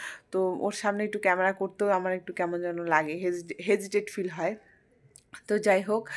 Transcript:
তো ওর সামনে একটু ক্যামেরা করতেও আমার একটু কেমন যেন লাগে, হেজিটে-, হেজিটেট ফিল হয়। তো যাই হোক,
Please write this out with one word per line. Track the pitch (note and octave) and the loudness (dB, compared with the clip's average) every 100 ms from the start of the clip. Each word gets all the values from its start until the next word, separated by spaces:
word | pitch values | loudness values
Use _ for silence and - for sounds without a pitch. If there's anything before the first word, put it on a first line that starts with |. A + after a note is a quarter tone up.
| - - - | -12 -14 -6
তো | F#3+ F#3 F3+ | 0 0 0
ওর | G#3 | -2
সামনে | - G#3 G3+ | -2 0 0
একটু | G#3+ G#3 | -2 0
ক্যামেরা | G3 F3+ F#3+ | 2 4 2
করতেও | G3 G3 - G3+ | 2 -4 0 2
আমার | F#3+ F#3 | 2 2
একটু | F#3 F3+ | -4 -4
কেমন | F3 F3 F3 | -4 -2 -2
যেন | F3 E3+ | -2 -4
লাগে, | E3+ D#3 D3+ | 2 2 2
হেজিটে-, | E3+ F3+ F3 E3+ - | -2 -2 -2 -6 -6
হেজিটেট | F#3 G#3 F#3+ G3+ G#3 | 0 0 2 -2 -2
ফিল | - F#3 | -4 -6
হয়। | D#3+ E3+ G#3+ - _ _ _ _ - _ - - | -2 -4 -4 -12 _ _ _ _ -20 _ -12 -2
তো | G#3 | 0
যাই | G#3 F#3+ | 4 4
হোক, | F#3+ A3 - | 4 -2 -2